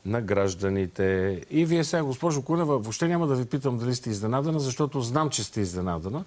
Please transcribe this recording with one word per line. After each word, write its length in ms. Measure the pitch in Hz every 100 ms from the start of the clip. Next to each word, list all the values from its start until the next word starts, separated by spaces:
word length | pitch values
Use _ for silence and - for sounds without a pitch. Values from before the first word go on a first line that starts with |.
| 92
на 160 | 117
гражданите. 840 | 104 101 98 85 98 98 92 - 95 95 95 92 -
И 140 | 151 165
вие 180 | 170
сега, 200 | 156 170
госпожо 380 | 147 127 170 147
Кунева, 360 | 131 165 160 139
въобще 280 | 107 110 170
няма 200 | 175 160
да 80 | 131
ви 100 | 123
питам 320 | 143 135 120
дали 180 | 120 123
сте 140 | 120
изненадана, 500 | 104 110 127 151 160
защото 420 | 135 123 147 139
знам, 280 | 120 135 156
че 140 | -
сте 180 | 104 -
изненадана. 640 | 95 90 92 82 90 139